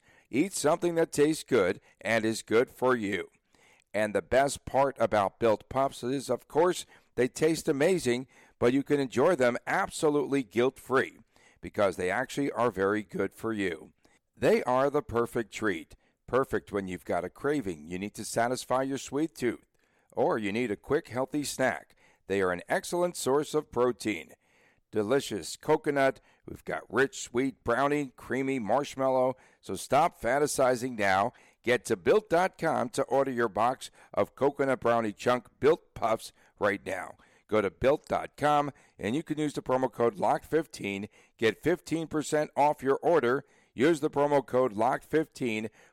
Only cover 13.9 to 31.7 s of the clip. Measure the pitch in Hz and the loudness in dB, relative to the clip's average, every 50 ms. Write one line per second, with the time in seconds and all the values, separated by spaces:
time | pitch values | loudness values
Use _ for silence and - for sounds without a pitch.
13.9 | _ _ _ _ _ _ _ _ _ - - 156 214 226 - 120 127 131 135 143 | _ _ _ _ _ _ _ _ _ -2 0 2 2 2 2 0 2 2 2 2
14.9 | 135 147 - - 110 117 120 110 - 123 113 - - - 110 107 90 80 71 - | 0 -2 -2 -2 0 0 0 0 -2 -4 -6 -6 -6 -4 -2 -2 -2 -4 -8 -14
15.9 | - - _ _ _ _ _ - 120 127 135 - - 104 - - 98 101 98 92 | -20 -20 _ _ _ _ _ -2 0 0 0 0 -2 -4 -4 -4 -6 -4 -4 -6
16.9 | 90 87 - - 98 87 87 90 - - - 139 151 143 104 95 85 76 73 80 | -8 -8 -6 -4 -2 -2 -4 -4 -8 -6 -4 -2 -2 -2 -4 -6 -8 -10 -10 -10
17.9 | 90 92 98 104 - - 107 - - 120 117 120 127 - - - 123 131 135 135 | -8 -8 -8 -8 -10 -10 -10 -6 -2 -2 0 0 -2 -4 -4 -2 -2 -2 -2 -2
18.9 | 139 131 - - - 143 160 165 - - 127 117 87 - _ _ _ _ _ _ | -6 -8 -8 -6 -6 -4 -4 -4 -6 -4 -4 -4 -4 -6 _ _ _ _ _ _
19.9 | _ _ _ _ - - 123 170 170 120 104 101 98 117 127 110 101 - - - | _ _ _ _ -4 -2 0 0 0 -2 -2 -2 -2 -2 -2 -2 -4 -6 -4 -2
20.9 | 135 165 - - 113 127 135 - - 147 139 - - - 131 120 87 71 - _ | -2 -2 -2 -4 -6 -6 -4 -4 -4 -6 -6 -6 -4 -2 0 0 -2 -4 -8 _
21.9 | _ _ _ _ _ _ _ - 95 98 95 90 90 87 - - 151 190 - - | _ _ _ _ _ _ _ -4 0 0 2 0 0 -2 -4 -4 -4 -4 -4 -4
22.9 | 190 175 180 175 170 - - 127 135 147 151 - - 151 143 _ - 120 123 127 | -2 -2 -2 -2 -2 -2 -2 0 0 0 0 0 -4 -4 -4 _ 0 2 2 2
23.9 | 117 - - 110 98 82 73 - - _ _ _ _ _ _ _ _ _ _ _ | 0 0 -4 -4 -4 -4 -8 -14 -20 _ _ _ _ _ _ _ _ _ _ _
24.9 | - 107 104 104 131 143 - - 113 95 78 - - - - - 156 156 156 156 | -2 -2 0 2 0 0 0 -2 -8 -8 -8 -10 -14 -6 -2 0 0 0 0 0
25.9 | 143 139 135 135 131 - _ _ _ _ _ - - - - - - - - - | 0 2 2 2 0 -2 _ _ _ _ _ -18 -18 -14 -10 -8 -8 -8 -8 -4
26.9 | 92 120 135 131 - - - - - 120 135 135 - _ - 120 117 123 139 143 | 0 0 0 0 -2 -8 -10 -4 -2 -2 -2 -2 -4 _ -2 0 0 2 2 2
27.9 | 147 147 147 127 - - - - 117 131 135 135 135 131 107 95 117 139 147 - | 0 0 -2 -4 -10 -14 -8 -4 -4 -2 -2 -2 -2 -2 0 0 0 0 0 -2
28.9 | - 135 131 131 131 131 127 131 127 _ _ _ _ _ - - 98 90 - - | -4 -2 0 2 2 2 2 2 0 _ _ _ _ _ -12 -10 -10 -8 -4 0
29.9 | 127 139 160 175 - - - 113 127 143 151 135 - - 135 127 127 113 120 135 | 2 4 4 2 0 -4 -4 -2 0 0 0 0 2 2 2 2 2 0 -2 -6
30.9 | 123 107 101 98 95 95 101 123 - - _ _ _ _ - 117 | -4 0 2 4 4 4 2 0 -2 -10 _ _ _ _ -2 0